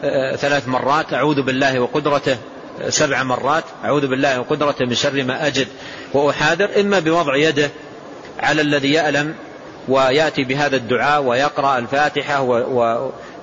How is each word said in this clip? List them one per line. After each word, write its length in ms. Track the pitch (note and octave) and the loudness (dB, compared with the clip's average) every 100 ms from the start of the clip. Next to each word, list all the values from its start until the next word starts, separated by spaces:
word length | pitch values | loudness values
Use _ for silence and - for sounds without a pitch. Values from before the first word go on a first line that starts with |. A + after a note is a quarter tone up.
آه، 320 | C#3+ C3+ C3 C3+ | -2 0 -2 -2
ثلاث 320 | C#3+ C#3+ B2 | 0 0 0
مرات، 460 | B2+ A#2+ D3+ D3+ | -2 2 0 0
أعوذ 280 | C3 D3+ C#3+ | 0 2 2
بالله 380 | C3 C3 C3+ C3 | 0 2 2 2
وقدرته، 560 | B2 D3+ D3 C#3+ C#3 A#2+ - - - - | 0 0 0 0 0 -2 -6 -16 -16 -8
آه، 80 | B2+ | -4
سبع 320 | - D3+ B2+ | 0 0 0
مرات، 420 | C3 B2 B2+ D#3+ - - | 0 0 0 0 -2 -8
أعوذ 220 | G#2+ D3 C#3 | 0 0 2
بالله 340 | C3 C#3+ B2+ | 2 2 0
وقدرته 460 | A#2+ D3 D3 - B2 | -2 0 0 0 0
من 80 | |
شر 280 | A2+ C#3+ C#3 | 0 0 0
ما 240 | B2+ B2+ D3 | -2 0 -2
أجد 220 | C3 B2+ - - - - | 0 -4 -6 -16 -16 -2
وأحاذر. 680 | C#3 C#3+ C3 D3+ E3 G3+ G#3 | 2 2 2 0 2 2 2
إما 180 | G3+ G3 | 2 2
بوضع 380 | D#3 E3+ C#3+ C3+ | 4 2 2 2
يده 340 | D#3+ C#3+ C#3+ - - - - - - - | 2 2 0 -2 -16 -16 -16 -18 -16 -4
على 220 | B2+ D#3 | 0 2
الذي 300 | D3 C#3+ C#3 | 2 2 2
يألم 420 | D#3 D3+ C#3+ D3+ D#3+ - - - - - | 2 2 0 -2 -6 -14 -18 -18 -12 0
ويأتي 560 | C3+ C3 C#3 D#3 D3 | 4 4 4 2 0
بهذا 320 | C3 C#3 C#3+ C3+ | -2 0 0 0
الدعاء 460 | A2+ A#2+ C#3 D3 | 0 0 2 2
ويقرأ 560 | C3 A#2+ D3 C#3+ C#3 C3 | 2 2 0 2 2 0
الفاتحة 640 | A2+ C#3 D3 C#3+ C3+ C#3+ | 0 0 0 0 -2 0
و-، 100 | B2+ | 2
و-، 600 | A#2 B2 B2+ A#2 A#2 C3 - - - | 2 2 2 2 0 -4 -8 -16 -14